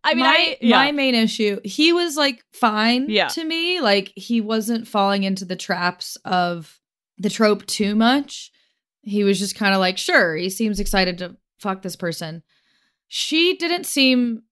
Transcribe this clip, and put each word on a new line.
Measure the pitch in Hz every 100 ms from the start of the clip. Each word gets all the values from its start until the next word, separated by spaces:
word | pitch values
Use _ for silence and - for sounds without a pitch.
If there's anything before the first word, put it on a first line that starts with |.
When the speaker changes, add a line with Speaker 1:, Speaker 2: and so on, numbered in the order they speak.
Speaker 1:
I | 302
mean, | 254
Speaker 2:
My, | 320
Speaker 1:
I, | 320 349 -
yeah. | 233 214
Speaker 2:
my | 277
main | 294 269 240
issue, | 220 - 208 196
he | 190 233 320
was, | 349 349 294
like, | 285 240 _
fine | - 233 214 226 247 269
Speaker 1:
Yeah. | 208 165
Speaker 2:
to | -
me. | 320 330 339 359
Like, | 240 202 -
he | - 190 233
wasn't | 214 220 214 233 233
falling | 208 196 202
into | 196 185
the | 185 180
traps | - 180 175 180 - -
of | - 180 175 170 156 _ _ _ _ -
the | 196
trope | - 220 208 -
too | - 202 214
much. | 226 277 285 - - _ _ _ _ _
He | 214 202
was | 202 190
just | 196 -
kinda | 202 190
like, | 185 190
"Sure, | - 330 180 160
he | 185
seems | 185 220 202
excited | 196 202 185 180
to | 175 - _ _
fuck | 202 190
this | 190 165
person." | 175 160 165 165 _ _ _ _ _ _ _
She | - - 311 349 370
didn't | 339 349 370
seem | 285 262 254 240 226 _